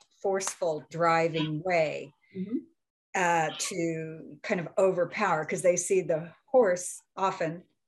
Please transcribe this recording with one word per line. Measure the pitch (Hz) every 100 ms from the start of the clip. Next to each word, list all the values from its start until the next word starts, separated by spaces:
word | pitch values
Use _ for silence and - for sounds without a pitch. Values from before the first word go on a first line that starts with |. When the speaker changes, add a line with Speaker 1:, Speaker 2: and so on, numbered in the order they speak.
| _ _
Speaker 1:
forceful, | 196 190 190 - 170 151 -
driving | 160 170 165 165 160 156 151
way, | 180 170 151 143 147 _ _ 190
Speaker 2:
Mm-hmm. | 190 262 - _ _ _ _ 196
Speaker 1:
uh, | 175 165 156 -
to | - 185 165 160 160 160 165 -
kind | - 185
of | 156 -
overpower, | 190 175 170 220 196 156
'cause | 151 180
they | 175 175
see | - 190
the | 175 156 170 - _
horse | 262 202 175 - - _ -
often | 190 190 160 170 - _